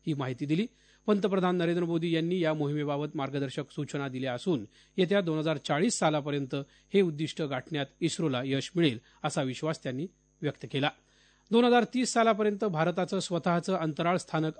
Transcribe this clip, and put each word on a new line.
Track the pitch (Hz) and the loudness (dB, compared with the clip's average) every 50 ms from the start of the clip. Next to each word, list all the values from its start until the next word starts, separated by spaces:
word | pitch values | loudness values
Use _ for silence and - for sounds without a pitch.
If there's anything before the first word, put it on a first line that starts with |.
| - | -6
ही | - 156 | -4 -4
माहिती | 139 139 131 127 - 151 | -2 -2 -4 -4 -4 -2
दिली. | 143 156 170 220 - _ _ _ _ _ _ - | -2 0 0 -2 -4 _ _ _ _ _ _ -2
पंतप्रधान | - 214 202 185 202 196 190 180 180 180 | 0 0 2 2 0 0 2 2 2 2
नरेंद्र | 180 170 170 170 180 175 | 2 0 0 0 0 0
मोदी | 165 170 165 165 175 165 | 0 0 0 0 0 0
यांनी | 160 165 170 180 185 | 0 0 0 0 0
या | 165 156 156 | 2 0 2
मोहिमेबाबत | 156 147 143 147 151 147 147 143 143 151 151 151 | 0 0 0 0 -2 -2 -2 -2 -2 -4 -4 -4
मार्गदर्शक | 151 135 135 139 143 139 131 - - 139 - | -4 -4 -2 -2 -4 -4 -4 -4 -8 -8 -8
सूचना | - - 147 127 - 143 139 139 | -6 -8 -8 -6 -4 -6 -4 -4
दिल्या | 127 127 131 131 123 | -4 -4 -4 -4 -4
असून | 123 - 196 170 120 98 - _ _ _ _ - | -4 -2 0 0 -2 -2 -6 _ _ _ _ 0
येत्या | - 185 165 202 202 | 0 2 2 2 2
दोन | 190 165 156 156 | 2 0 0 0
हजार | 151 160 156 | 0 0 -2
चाळीस | 139 - - 147 147 185 240 - - | -2 0 0 0 2 2 2 2 2
सालापर्यंत | 190 160 151 151 135 147 143 143 139 131 147 139 143 _ _ _ _ _ - | 2 2 2 2 0 -2 -2 -4 -4 -4 -4 -6 -6 _ _ _ _ _ 4
हे | 196 | 4
उद्दिष्ट | 190 170 151 147 160 - - - | 4 4 2 -4 -6 -6 -4 -4
गाठण्यात | 160 135 135 131 - - 151 147 139 - _ - | -4 -4 -4 -6 -6 -4 -4 -4 -4 -4 _ -2
इस्रोला | 175 160 - - 165 151 131 123 135 | -2 -2 -2 0 -2 0 0 0 -2
यश | 135 135 135 131 - - | 0 -2 -2 -2 -2 0
मिळेल | 170 170 147 113 107 - _ _ - - | 2 2 2 2 0 -8 _ _ -4 -4
असा | 151 - 165 | -2 -2 0
विश्वास | 139 131 127 - 151 156 160 - | -2 -2 -4 -4 -4 -4 -4 -4
त्यांनी | - 139 127 131 165 190 _ _ _ _ _ - | -6 -6 -6 -6 -8 -8 _ _ _ _ _ -6
व्यक्त | 170 143 - - - 113 | -6 -6 -6 -6 -10 -6
केला. | - 135 139 143 - _ _ _ _ _ _ _ _ _ _ - | -2 0 0 0 -2 _ _ _ _ _ _ _ _ _ _ 0
दोन | 208 233 240 | 2 4 6
हजार | 240 240 240 220 | 6 6 6 4
तीस | - - 247 254 - | 2 0 -2 -2 0
सालापर्यंत | - 233 226 226 220 196 214 208 208 196 226 | 2 4 4 4 4 4 2 0 0 0 -2
भारताचं | 208 170 151 160 175 170 185 180 170 202 190 | 0 2 2 2 2 2 0 -2 -2 -2 -4
स्वतःचं | - - 180 165 - 185 170 175 165 - 185 | -2 -2 -2 0 0 2 0 2 0 0 -2
अंतराळ | 175 160 156 147 - 165 170 185 | 0 -2 -2 -2 0 0 0 0
स्थानक | - - - - 156 156 160 160 - | 0 -2 -2 -2 -2 -2 -2 -4 -4